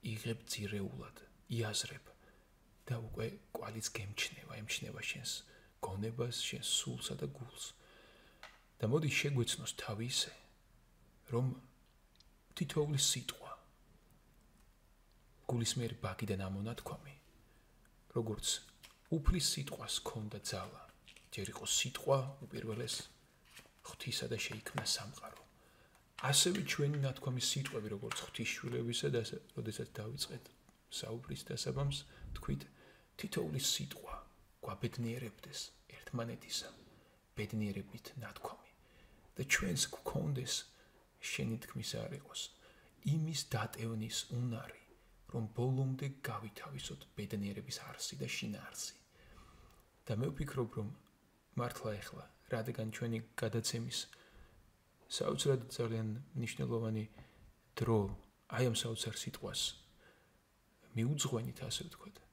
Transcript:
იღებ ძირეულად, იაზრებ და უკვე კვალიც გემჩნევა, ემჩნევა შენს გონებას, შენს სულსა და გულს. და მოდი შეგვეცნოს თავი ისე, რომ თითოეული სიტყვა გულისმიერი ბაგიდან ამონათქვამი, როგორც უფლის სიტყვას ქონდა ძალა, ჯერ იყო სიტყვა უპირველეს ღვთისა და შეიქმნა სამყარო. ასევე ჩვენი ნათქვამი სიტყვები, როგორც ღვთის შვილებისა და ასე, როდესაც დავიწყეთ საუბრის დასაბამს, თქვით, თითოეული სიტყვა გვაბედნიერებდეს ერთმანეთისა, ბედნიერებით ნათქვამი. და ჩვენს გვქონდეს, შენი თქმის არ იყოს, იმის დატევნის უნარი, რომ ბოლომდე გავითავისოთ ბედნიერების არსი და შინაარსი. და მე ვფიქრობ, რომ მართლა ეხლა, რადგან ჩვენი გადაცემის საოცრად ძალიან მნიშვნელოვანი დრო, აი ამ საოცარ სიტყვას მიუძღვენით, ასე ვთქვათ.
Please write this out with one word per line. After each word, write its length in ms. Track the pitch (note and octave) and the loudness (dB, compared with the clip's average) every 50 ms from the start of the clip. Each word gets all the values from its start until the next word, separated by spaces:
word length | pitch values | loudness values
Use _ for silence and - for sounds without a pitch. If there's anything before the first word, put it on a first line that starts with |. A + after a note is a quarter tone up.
| - | -2
იღებ 420 | A#2 A2 G#2+ - A#2 A#2 A2+ - | -4 -4 -2 -2 -2 -4 -4 -4
ძირეულად, 720 | - - - G2+ G2 G#2 G2+ G2 F#2 - - - - - - - - - - - | -6 -4 -2 -2 0 0 0 0 0 -2 -6 -10 -10 -12 -16 -20 -20 -20 -20 -6
იაზრებ 640 | - A#2+ A2+ A2 G#2+ G#2 - - - - - - - - - - - - - - - - - - - - - | -2 0 0 2 2 2 0 0 0 -4 -10 -14 -18 -20 -20 -20 -20 -20 -20 -20 -20 -20 -20 -20 -20 -20 -18
და 180 | - - B2 A#2 | -2 -2 -2 -2
უკვე 280 | A2+ A2 - - A2 A2+ - - - | 0 -4 -2 -2 -2 -2 -2 -6 -14
კვალიც 420 | - - - - - A2+ A2+ - - | -12 -10 -6 -6 -4 -4 -2 -4 -2
გემჩნევა, 640 | - - G2+ G2+ G#2 - - - - - - - - | -2 -2 -4 -4 0 0 -2 -2 -2 -8 -12 -10 -8
ემჩნევა 480 | G#2+ G#2+ G#2+ - - - A2+ A2 - - | -8 -4 -2 -2 -2 -2 -4 -6 -4 -2
შენს 300 | - - C#3 B2+ - - - - - - - - - - | -2 -2 -2 -2 -4 -4 -4 -6 -10 -20 -20 -20 -20 -8
გონებას, 600 | - - - F#2+ G2 G#2 A2+ A#2 B2 A#2 B2 A#2 - | -6 -4 -2 0 0 0 0 0 0 0 0 0 0
შენს 300 | - - - - - - | 0 0 -2 -2 2 4
სულსა 460 | - - - - - B1 - - - | 4 4 4 2 -4 -2 -2 -4 -2
და 120 | - - | -2 -2
გულს. 380 | C#2 - - B2 - - - - - - - - - - - - - - - - - - - - - - - - - - - | -4 -4 -6 -10 -12 -10 -10 -10 -10 -10 -14 -20 -20 -20 -20 -20 -20 -20 -20 -20 -20 -20 -18 -18 -18 -18 -20 -20 -20 -6 0
და 60 | - | 2
მოდი 220 | G#2+ B2+ D3+ D#3+ C#3+ | 6 6 6 6 6
შეგვეცნოს 680 | - - - C#3+ C#3+ B2+ A2+ - - - - - - | 4 4 4 4 4 4 4 4 2 -2 -2 -6 -6
თავი 320 | - - - A2 G2+ A2+ | -4 -4 -4 -2 -2 -2
ისე, 240 | B2 C3+ - - - - - - - - - - - - - - - - - - - - - - | 2 2 2 2 2 -2 -14 -20 -20 -20 -20 -20 -20 -20 -20 -20 -20 -20 -20 -20 -20 -20 -20 -6
რომ 240 | - A#2 A#2 C3 C3 - - - - - - - - - - - - _ - - - - - - - | 0 2 4 4 4 2 -2 -10 -18 -20 -20 -20 -20 -20 -20 -20 -20 _ -20 -20 -20 -20 -20 -20 -12
თითოეული 480 | - - F3 C#3 - D#3+ D3 D3 D3+ C3+ | 0 0 0 2 4 2 4 4 6 6
სიტყვა 520 | - - - B2+ - - - - - - - - - - - - - - - - - - - - - - - - - - - - - - - - - - - _ - - - - - - - - - - | 6 6 4 2 0 -4 -6 -8 -10 -12 -12 -14 -14 -20 -20 -20 -20 -20 -20 -20 -20 -20 -20 -20 -20 -20 -20 -20 -20 -20 -20 -20 -20 -20 -20 -20 -20 -20 -20 _ -20 -20 -20 -20 -20 -20 -20 -10 -2 2
გულისმიერი 460 | B2+ A#2 A#2 - - C3+ A#2+ A2+ - | 4 4 4 4 4 2 2 0 -2
ბაგიდან 480 | - - G2 F#2+ - A2 G2+ G2+ F#2+ F#2+ | -2 -2 -4 -2 -2 0 0 2 0 2
ამონათქვამი, 720 | F#2+ G2 G2 G2+ A2+ A#2 - - - C#3 - - C#3+ C#3 - - - - - - - - - - - - - - - - - - - | 0 0 0 0 -2 -2 -4 -6 -8 -8 -8 -10 -14 -16 -16 -20 -20 -20 -20 -20 -20 -20 -20 -20 -20 -20 -20 -20 -20 -20 -20 -20 -2
როგორც 400 | - - A2 A2 G#2+ - - - - - - - - - - - - - - - | 0 0 0 2 -2 0 0 0 0 0 -2 -10 -20 -20 -20 -20 -20 -20 -4 0
უფლის 360 | E3 D#3+ C#3+ - F#3 F3 C#3 | 0 6 8 8 8 8 6
სიტყვას 480 | - - - C#3 - - - - G2+ - - | 4 2 2 -2 -4 -4 -6 -4 -2 -2 -2
ქონდა 400 | - - - A#2 G#2+ G#2+ - G2+ | -2 -2 -4 -4 -4 -4 -6 -4
ძალა, 420 | - - - F#2+ F#2 G2 - - - - - - - - - - - | -4 -2 -2 -2 -4 -6 -10 -14 -16 -18 -20 -20 -20 -20 -20 -20 -18
ჯერ 240 | - - - G2 - | -10 -6 -4 -2 -2
იყო 160 | G2+ - - | -2 -4 0
სიტყვა 520 | - - - - C3 - - - - C3+ C3+ B2+ C3+ C#3 - | 2 4 4 4 2 -2 -2 6 6 6 6 6 0 -4 -10
უპირველეს 580 | - - - - - A2+ G#2+ A2+ A#2+ A2+ - - - - - - - - - - - - - - - - - - | -12 -8 -6 -4 -2 -2 -2 -2 0 -2 -2 -4 -4 -8 -14 -20 -20 -20 -20 -20 -20 -20 -18 -18 -18 -20 -20 -18
ღვთისა 500 | - - - - - - - - - A#2+ | -14 -14 -10 -6 -4 -2 0 0 0 0
და 80 | A#2+ | 0
შეიქმნა 480 | G#2 - - A2 A2 - - - C#3 - | 0 0 -2 -2 -4 -6 -2 -2 0 2
სამყარო. 560 | - - - - - - - - - - - - - - - - - - - - - - - - - _ - | 2 2 2 0 -6 -10 -10 -12 -12 -12 -14 -18 -20 -20 -20 -20 -20 -20 -20 -20 -20 -20 -20 -20 -18 _ -2
ასევე 420 | - C#3 C#3 - - F3+ F3+ G3+ | 4 6 8 10 10 8 6 4
ჩვენი 380 | D#3+ - - - C#3+ C#3+ D3 D3 | 2 0 2 4 4 4 4 4
ნათქვამი 400 | C3+ C3+ C3 - - C3 B2+ B2 | 2 2 0 0 -2 -2 0 2
სიტყვები, 460 | - - - C#3 C#3 - - A#2 G#2 G#2+ | 2 2 2 2 0 0 -2 -2 -2 -2
როგორც 280 | G#2 G2+ G#2+ A2 - - | -4 -2 -2 -2 -4 -4
ღვთის 300 | - - - - A#2 - | -4 -6 -4 -2 -2 -2
შვილებისა 600 | - - - B2 A#2+ B2 A#2+ A#2 A#2 - - C#3+ | -2 -2 -2 -2 0 0 0 2 0 2 2 4
და 100 | C3+ A#2+ | 2 2
ასე, 180 | A2 - - - - - | 0 0 -4 -8 -10 -8
როდესაც 400 | - - A2+ A2 G#2 - B2+ - | -6 -4 -4 -4 -2 -4 -6 -6
დავიწყეთ 640 | - - G#2 A2 B2 C#3 - - - B2+ - - - - - - - - - - | -6 -6 -6 -6 -2 -4 -4 -4 -4 -10 -10 -14 -20 -20 -20 -20 -20 -20 -18 -8
საუბრის 500 | - - - - - - C3 - - - - | -6 -6 -4 -4 -6 -6 -6 -6 -6 -6 -4
დასაბამს, 540 | - - - - - B2+ C3+ C#3+ C#3+ C#3 - - - - - - - | -6 -4 -2 -2 0 2 2 2 2 2 0 -4 -10 -16 -14 -10 -8
თქვით, 320 | - - - - C#3 C#3 - - - - - - - - - - - | -8 -6 -2 -2 -2 -2 -2 -8 -16 -20 -20 -20 -20 -20 -20 -20 -10
თითოეული 440 | - - G#3 - E3+ - D#3 D3+ C3 | -8 -6 -2 0 2 2 2 2 2
სიტყვა 560 | - - - - C#3+ C#3 - - - - - - - - - - - - - - | 2 2 2 2 0 -4 -6 -10 -8 -8 -8 -8 -10 -14 -20 -20 -20 -20 -18 -8
გვაბედნიერებდეს 1000 | - - G2 - - A#2 - - A#2+ A2+ A#2 B2+ C3+ A2 - - - - - - - - - - - | -6 -6 -4 0 -2 -2 0 0 -2 -2 -2 -2 -6 -8 -8 -10 -16 -10 -8 -8 -8 -8 -10 -20 -20
ერთმანეთისა, 840 | _ - - - - - B2 A#2 A#2 A#2+ - - - - - - - - - - - - - - - - - _ _ - | _ -18 -16 -12 -6 -2 -2 -2 -2 -4 -8 -8 -4 -4 -4 -4 -6 -12 -14 -20 -20 -20 -20 -20 -20 -20 -20 _ _ -4
ბედნიერებით 760 | - G#2+ G2+ - A2 G#2+ G2+ G2 G2 - - - B2 - - - | -4 -2 0 2 2 2 2 0 -2 -4 -6 -10 -12 -12 -10 -10
ნათქვამი. 560 | C3 A2+ G2+ - - - - - - - - - - - - - - - - - - - - | -8 -8 -8 -10 -6 -8 -8 -8 -8 -16 -20 -20 -20 -20 -20 -20 -20 -20 -20 -20 -20 -20 -14
და 120 | - - C3+ | -4 -4 4
ჩვენს 400 | - - - - - - - - | 6 6 6 6 4 4 2 2
გვქონდეს, 680 | - - - - - - - - D3+ C#3+ B2+ B2+ - - - - - - - - - - - - - _ - | 0 0 -6 -6 -2 0 2 2 2 2 0 0 0 -2 -2 -2 -6 -16 -20 -20 -20 -20 -20 -20 -20 _ -8
შენი 360 | - - - - C3+ A#2 A2+ | -6 -4 -2 0 0 0 0
თქმის 340 | A2+ - - - B2+ A2+ - - | -2 -4 -6 -6 -4 -4 -2 -2
არ 180 | - - - - | -2 -2 -2 -6
იყოს, 280 | C#3 - - - - - - - - - - - - - - - - - | -8 -10 -8 -6 -6 -6 -6 -8 -16 -20 -20 -20 -20 -20 -20 -20 -2 2
იმის 380 | - D3 D#3+ D#3 D#3+ D#3+ C#3+ - | 4 4 4 4 2 0 -2 -2
დატევნის 720 | - - A2+ A2 A2+ - - A#2 A2+ A2+ A2 G#2+ A2 - - - | 0 0 0 0 -2 -2 -2 -2 0 0 0 0 0 0 -2 -2
უნარი, 560 | - - A#2+ B2 B2 A2+ G#2 - - - - - - - - - - - - - - - | 0 0 0 2 2 0 -2 -4 -8 -12 -16 -20 -20 -20 -20 -20 -20 -20 -20 -14 -4 -2
რომ 100 | A#2+ A2 G#2+ | 0 0 0
ბოლომდე 560 | - - B2 C3 C3 C3 C3+ C3 C3 C3 C#3+ C#3 C#3 - | 2 2 4 4 6 6 4 4 2 2 0 -4 -4 -4
გავითავისოთ 800 | - - G#2+ G#2 G#2+ G#2+ - - - - C#3 C3+ - - - - - - | -6 -4 -4 -4 -6 -6 -8 -8 -10 -8 -8 -6 -6 -6 -8 -8 -10 -12
ბედნიერების 640 | - - G#2 G2 - G#2 G2+ G2+ F#2+ G#2 - - - - | -6 -6 -4 -2 0 0 0 0 -2 -4 -6 -6 -6 -6
არსი 340 | - - - - - - - | -6 -10 -8 -6 -6 -6 -4
და 100 | C#3 C3+ B2 | -4 -2 -2
შინაარსი. 640 | - - - A2 - - - - - - - - - - - _ - - - - - - - - - - - - - - - - _ - - | -2 -2 -2 -2 -4 -4 -6 -10 -8 -6 -6 -6 -8 -12 -20 _ -20 -20 -20 -20 -18 -18 -18 -20 -20 -20 -20 -20 -20 -20 -20 -20 _ -20 -2
და 60 | - A2+ | 0 2
მე 120 | G#2 B2+ C#3 | 2 2 2
ვფიქრობ, 400 | C#3 C#3 D#3 C#3 - C3+ A#2+ A2 - | 2 0 -2 -2 0 0 0 0 0
რომ 160 | A2+ G#2 G#2 C3 - - - _ _ _ - _ _ _ _ - | -4 -4 -4 -4 -10 -14 -20 _ _ _ -20 _ _ _ _ -2
მართლა 380 | - A#2+ B2 - - - A2 G#2 | 0 0 0 -2 -2 -2 -2 -2
ეხლა, 320 | G2+ - - - - - - - - - | -2 -4 -8 -10 -12 -14 -14 -18 -20 -4
რადგან 420 | - B2 A#2 A2+ A#2 A2+ - A2 A2 | -2 -2 0 0 -2 -2 -2 -2 -2
ჩვენი 280 | - - B2 A#2 A2+ A2 A2+ - | -2 -2 0 0 0 0 -2 -4
გადაცემის 680 | - - - A2 G#2 A#2 A2 - - A#2 A#2 B2 - - - - - - - - - - - - - - - - - _ - _ _ _ - - | -4 0 0 2 2 2 2 2 0 0 -2 -2 -2 -2 -4 -4 -10 -20 -20 -20 -20 -20 -20 -20 -20 -20 -20 -20 -20 _ -20 _ _ _ -10 -6
საოცრად 500 | - - - - - - - C#3+ C3+ B2 A#2 | -2 0 2 2 2 4 6 6 6 6 4
ძალიან 400 | - - - A#2+ A2+ A2+ A2+ A2 A2 G#2+ A#2+ C#3 - | -4 -2 0 0 2 2 2 2 0 0 -2 -6 -4
მნიშვნელოვანი 760 | - C3+ A#2+ A2+ - - C3+ B2 A#2 A2+ A2+ A2 A2 A2 G#2+ - - - - - - - - - - - _ - | -2 -2 -2 -2 0 0 0 2 2 2 2 2 2 2 0 -2 -6 -16 -18 -18 -20 -20 -20 -20 -20 -20 _ -12
დრო, 280 | - - A#2 A2 A2+ G#2+ G2+ G2 G2+ - - - _ _ _ _ | -2 2 4 8 8 8 6 4 0 -4 -8 -16 _ _ _ _
აი 140 | - - B2+ | 2 4 4
ამ 100 | B2 A2 | 6 6
საოცარ 400 | - - A#2 A2+ G#2+ - A2+ A2 | 4 2 0 0 0 -2 -2 -2
სიტყვას 440 | - - - - - - G2+ G2 - - - - - - - - - - - - - - - _ - _ _ _ _ _ _ _ _ - - | -2 -4 -4 -6 -4 -6 -4 -2 0 0 0 -2 -6 -16 -20 -20 -20 -20 -20 -20 -20 -20 -20 _ -20 _ _ _ _ _ _ _ _ -20 -6
მიუძღვენით, 680 | - A2 A2+ B2+ D3+ D3 - C3 - A2+ A#2 - - - | 0 2 2 2 4 2 2 2 2 2 0 -2 -4 -4
ასე 220 | B2 B2 - - - | -4 -4 -2 -4 -4
ვთქვათ. 320 | E3+ - - - G3+ G3+ - - - | -6 -12 -14 -16 -16 -16 -18 -20 -20